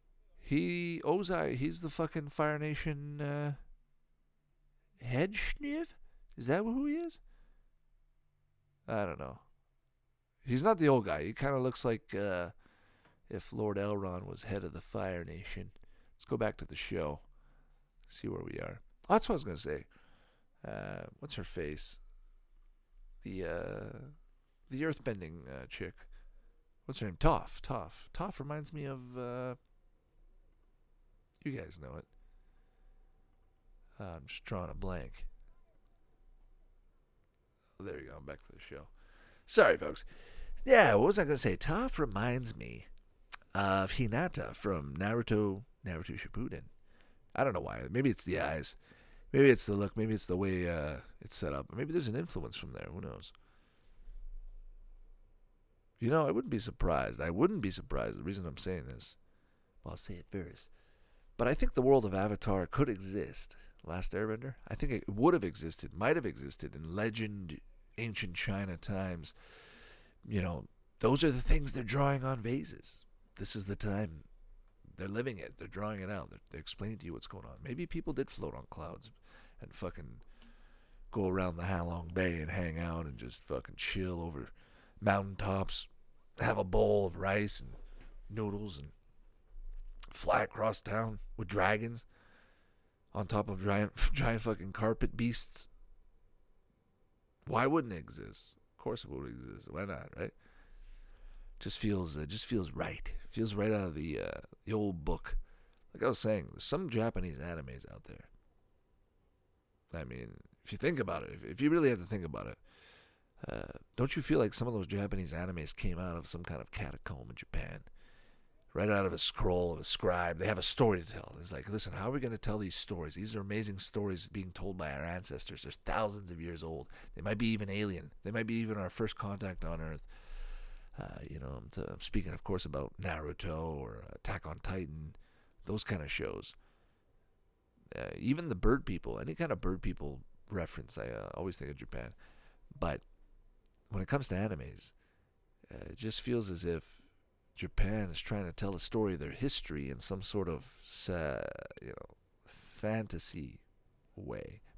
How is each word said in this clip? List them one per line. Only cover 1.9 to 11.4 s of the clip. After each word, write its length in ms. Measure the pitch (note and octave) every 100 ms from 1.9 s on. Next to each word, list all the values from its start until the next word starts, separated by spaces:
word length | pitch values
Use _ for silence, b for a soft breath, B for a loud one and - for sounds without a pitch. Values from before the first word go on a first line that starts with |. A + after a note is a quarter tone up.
| - D#3+ D#3+ D3
Fire 300 | - D3+ D3+
Nation, 640 | D3+ D3 E3 C#3+ D3 D3
uh, 300 | D3 D3 D3 C#3 - - _ _ _ _ _ _ _ _ _ _ _ _
head 300 | A#2+ B2 F#3
schniv? 540 | G#3+ - - D4 D4+ E4 - - - - -
Is 120 | A#2
that 100 | E3
who 260 | A3+ B3
he 120 | C#4+ D#4
is? 240 | E4+ - - - - - _ _ _ _ _ _ _ _ _ _ _ _ -
I 200 | G#2+ G2
don't 120 | C#2+
know. 200 | C2 B1+ - _ _ _ _ _ _ _ _ _
He's 180 | - B2
not 140 | F#3 G3+
the 100 | D3+
old 180 | C3 G2
guy. 180 | D2+
He 80 | D#2+
kinda 260 | A2